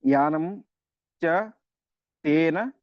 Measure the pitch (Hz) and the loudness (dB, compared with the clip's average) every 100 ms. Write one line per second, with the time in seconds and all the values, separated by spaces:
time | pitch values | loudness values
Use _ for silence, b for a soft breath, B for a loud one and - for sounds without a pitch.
0 | 135 139 143 156 170 202 - _ _ _ | 2 2 2 0 -4 -8 -16 _ _ _
1 | _ _ 165 175 220 _ _ _ _ _ | _ _ -2 -2 -4 _ _ _ _ _
2 | _ _ 151 151 165 165 240 - | _ _ 0 2 2 0 -6 -10